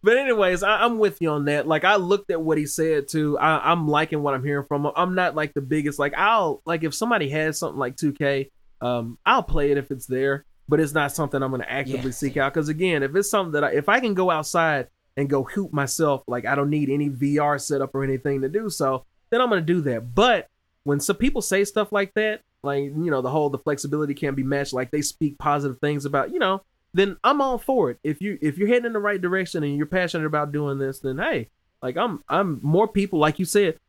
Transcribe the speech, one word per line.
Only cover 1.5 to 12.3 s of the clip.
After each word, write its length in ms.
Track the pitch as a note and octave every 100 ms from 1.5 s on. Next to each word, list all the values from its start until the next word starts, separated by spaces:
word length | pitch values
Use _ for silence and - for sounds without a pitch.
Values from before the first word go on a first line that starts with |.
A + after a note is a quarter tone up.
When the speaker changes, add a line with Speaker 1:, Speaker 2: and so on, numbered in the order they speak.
| D3 C#3+
Speaker 1:
Like, 160 | D#3
I 120 | F3+ G#3
looked 340 | F3 G3+ -
at 100 | E3+
what 160 | D#3+ D#3
he 80 |
said 440 | D3+ - D#3+ D3+ C#3+
too. 280 | D#3+ D3+ D3
I, 320 | D#3 D#3 C3
I'm 140 | E3+ D3+
liking 340 | D3 D#3 D3+
what 100 | C#3+
I'm 100 | C3+
hearing 200 | C3+ C#3+ C#3+
from 200 | C#3+ D3
him. 60 | -
I'm 180 | F3+
not, 200 | F#3 F3+
like, 180 | D3+ D3+
the 80 | D3
biggest, 380 | C3+ D#3 D3 C#3+
like, 160 | C#3+ -
I'll, 460 | G3 A3+ F3 C#3
like, 180 | - E3
if 100 | D#3+
somebody 340 | - A3+ A3+ C#3+
has 280 | D3+ D#3 D3
something 200 | D#3+ E2
like 180 | B2+ C3
two 160 | D3+
K, 360 | C#3 C#3+ C#3 C3+ _ _ _
um, 380 | B2 B2 A#2 A#2+ -
I'll 160 | B3
play 280 | - D#3+ C#3+
it 40 | C#3+
if 120 | C#3
it's 160 | C3+ -
there. 380 | C3 C3+ C#3 - _ -
But 100 | D3+
it's 140 | D3+
not 160 | D#3 C#3+
something 300 | - D3 C#3
I'm 80 | C3+
gonna 160 | B2+ -
actively 420 | C3+ C3+ C3 C3
Speaker 2:
Yeah. 0 |
Speaker 1:
seek 240 | B2 C#3